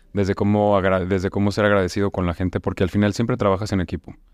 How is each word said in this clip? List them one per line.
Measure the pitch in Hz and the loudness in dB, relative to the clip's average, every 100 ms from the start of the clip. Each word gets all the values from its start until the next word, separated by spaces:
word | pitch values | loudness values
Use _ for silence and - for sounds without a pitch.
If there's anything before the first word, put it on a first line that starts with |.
| _ | _
desde | 98 95 | -2 0
cómo | 98 101 104 104 101 | 0 2 2 4 4
agra-, | 92 92 92 | 2 0 0
desde | 95 92 | 0 0
cómo | 101 101 | 0 -2
ser | 98 104 | 2 2
agradecido | 101 90 - 101 | 2 0 0 -2
con | - 90 | -2 -2
la | |
gente, | 85 92 95 | -2 -4 -4
porque | 95 92 | -4 -2
al | 92 | 0
final | 104 104 | 2 0
siempre | 98 117 127 | 0 -2 0
trabajas | 104 95 - | 0 0 -2
en | 98 | -4
equipo. | 87 85 - - _ | -2 -6 -10 -20 _